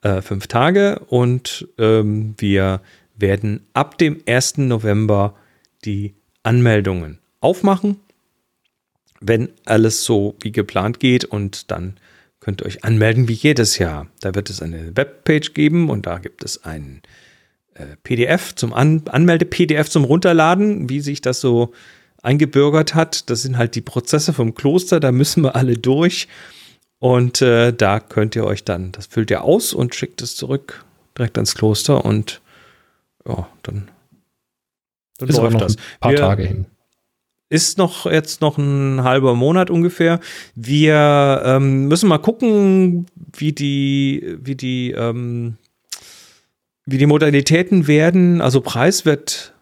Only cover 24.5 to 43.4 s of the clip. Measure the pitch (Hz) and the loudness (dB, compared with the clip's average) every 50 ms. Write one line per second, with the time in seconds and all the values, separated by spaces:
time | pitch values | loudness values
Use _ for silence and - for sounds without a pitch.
24.5 | 113 - - 139 151 185 180 185 185 165 151 131 123 127 143 - - - 156 131 | -4 -2 -2 0 0 0 0 2 0 2 2 2 2 2 2 2 2 0 0 0
25.5 | - 123 127 127 117 113 113 123 131 143 165 180 180 - - _ - - - - | 0 0 0 0 0 0 0 0 2 2 2 0 0 -2 -12 _ -16 -20 -20 -20
26.5 | - - - - _ _ _ _ _ _ - 127 123 123 123 123 - - 131 127 | -20 -20 -20 -20 _ _ _ _ _ _ 0 2 2 2 2 0 0 2 2 4
27.5 | 120 117 120 120 120 117 110 95 101 110 - _ - - 107 107 - 117 107 98 | 4 4 4 2 2 2 0 0 0 -2 -4 _ -2 -2 -2 0 -2 -4 -4 -4
28.5 | 101 98 - - 95 87 92 92 92 - 101 - - 113 110 101 - - - - | -4 -6 -4 -6 -6 -6 -6 -10 -12 -14 -18 -8 -4 -4 -2 -2 -2 -2 2 2
29.5 | 165 226 226 - - - 131 120 - - - - _ - 120 113 - - - 127 | 2 2 0 -2 -4 -4 -4 -4 -4 -8 -10 -10 _ -12 -12 -12 -10 -10 -8 -6
30.5 | 139 139 - - - - - _ _ _ _ _ _ - 120 110 _ 110 107 - | -6 -6 -6 -12 -20 -20 -20 _ _ _ _ _ _ -6 -6 -4 _ -2 -4 -4
31.5 | - - - 107 107 101 - - 147 - - 110 107 107 107 - - - _ _ | -2 0 0 0 2 0 0 0 0 0 2 0 -2 -2 -2 -6 -12 -18 _ _
32.5 | _ _ _ _ _ _ _ _ _ _ _ _ _ _ _ - - - 92 - | _ _ _ _ _ _ _ _ _ _ _ _ _ _ _ -10 -8 -8 -8 -12
33.5 | _ _ _ - - 104 98 - _ _ _ _ _ _ _ _ _ _ _ _ | _ _ _ -12 -10 -10 -12 -14 _ _ _ _ _ _ _ _ _ _ _ _
34.5 | _ _ _ _ _ _ _ _ _ _ _ _ _ - 135 127 151 120 113 117 | _ _ _ _ _ _ _ _ _ _ _ _ _ -12 -2 0 2 2 4 4
35.5 | 113 110 107 90 107 - - - - _ - 127 139 147 143 95 101 101 98 95 | 2 2 2 0 -2 -2 -4 -20 -16 _ 0 2 2 4 4 2 2 0 -2 -4
36.5 | 98 98 95 - _ _ _ _ _ _ _ _ _ _ _ _ _ _ _ _ | -4 -4 -6 -10 _ _ _ _ _ _ _ _ _ _ _ _ _ _ _ _
37.5 | 151 160 - - - 196 185 170 - - - - 160 160 156 - - - 160 151 | -2 0 0 0 0 0 0 0 0 -4 -4 0 0 0 -2 -2 -6 -2 -2 -2
38.5 | 143 - 143 143 139 139 139 135 135 131 127 127 127 139 131 131 120 120 127 147 | 0 0 -2 0 0 0 0 0 -2 0 0 2 2 4 4 2 2 2 2 2
39.5 | 165 185 185 175 170 170 170 175 175 - 170 165 170 170 - - - - - - | 2 2 0 0 0 0 0 0 0 0 2 2 2 0 -4 -10 -18 -18 -20 -20
40.5 | _ 117 113 120 139 147 151 156 151 151 147 147 147 143 143 139 135 135 - 127 | _ -16 -6 -2 2 4 4 4 6 6 4 4 4 4 4 4 2 2 2 2
41.5 | 131 135 139 139 135 135 135 139 156 175 220 202 160 147 - 220 226 226 254 233 | 2 2 2 2 2 0 2 2 2 2 4 2 2 2 2 -2 -2 0 0 2
42.5 | 214 208 202 190 190 190 185 180 175 175 170 - _ - - - - - | 2 4 4 4 4 4 4 2 2 -2 -4 -8 _ -20 -20 -20 -12 -6